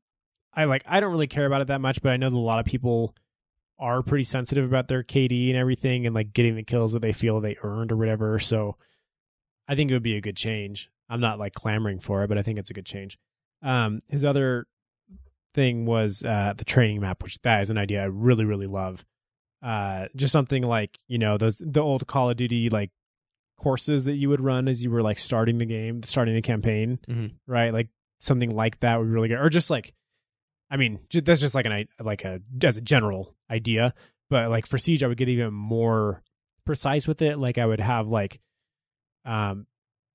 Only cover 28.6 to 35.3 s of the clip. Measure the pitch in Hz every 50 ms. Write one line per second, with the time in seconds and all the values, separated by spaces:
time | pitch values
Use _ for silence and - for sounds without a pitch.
28.6 | 110 113 - - 123 120 117 117 113 110 113 113 113 113 117 127 143 165 151 175
29.6 | - - 156 117 - - - _ _ _ _ _ _ _ _ _ _ _ _ _
30.6 | _ _ 139 139 131 113 104 95 - - - 170 139 170 170 139 147 135 135 135
31.6 | 117 110 107 104 107 - _ - 110 110 107 - - 95 92 92 101 117 127 127
32.6 | 151 143 107 113 120 - 143 123 107 104 98 95 95 - - _ _ - 113 113
33.6 | 110 120 113 110 120 120 - _ - _ _ _ _ - 139 123 113 117 113 113
34.6 | - - 139 123 - 165 165 139 139 120 120 117 131 123